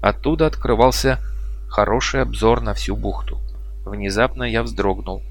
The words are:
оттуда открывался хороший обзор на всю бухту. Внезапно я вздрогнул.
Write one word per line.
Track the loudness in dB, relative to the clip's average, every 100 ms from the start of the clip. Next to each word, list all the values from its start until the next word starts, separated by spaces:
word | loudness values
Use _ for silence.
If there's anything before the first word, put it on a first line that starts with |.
оттуда | 2 0 0 2 2
открывался | 2 0 6 6 6 0 0 -2 -6 -6 -8 -4
хороший | 0 2 2 0 0
обзор | -2 2 4 4
на | 2
всю | -2 -2 -2
бухту. | -2 -4 -6 -6 -8 -10 -12 -12 -10
Внезапно | -4 -2 2 2 0
я | -2 0
вздрогнул. | -2 0 0 0 -4 -8 -10